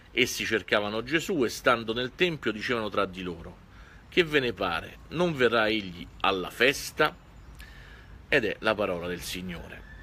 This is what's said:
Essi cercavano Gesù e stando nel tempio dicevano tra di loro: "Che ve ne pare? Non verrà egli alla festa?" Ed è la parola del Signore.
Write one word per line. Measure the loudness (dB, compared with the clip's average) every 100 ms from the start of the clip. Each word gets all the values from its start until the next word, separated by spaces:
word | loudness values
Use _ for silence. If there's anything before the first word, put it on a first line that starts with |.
| -6
Essi | 0 0 0
cercavano | 0 -2 2 0 2 -4
Gesù | -2 -2 0 2
e | 2
stando | 2 2 2 2
nel | -4 -4
tempio | 0 0 0 -4
dicevano | -2 -2 -2 0
tra | 0 0
di | -2
loro: | -8 -8 -12 -16 -20 -20 -20 -20 -2
"Che | 2
ve | 4 4
ne | 2
pare? | 0 -2 -2 -6 -14 -10
Non | -2 0
verrà | 4 4 4 4
egli | 2 -2 -10 -14 -2
alla | 0 2 -2
festa?" | 4 4 4 -4 2 2 0 -16 -20 -20 -18 -18 -18 -18 -20 -18 -20 0
Ed | 2
è | 2 0
la | 0
parola | 2 2 0 -4
del | -6
Signore. | -6 -8 -8 -10 -12 -14 -16 -10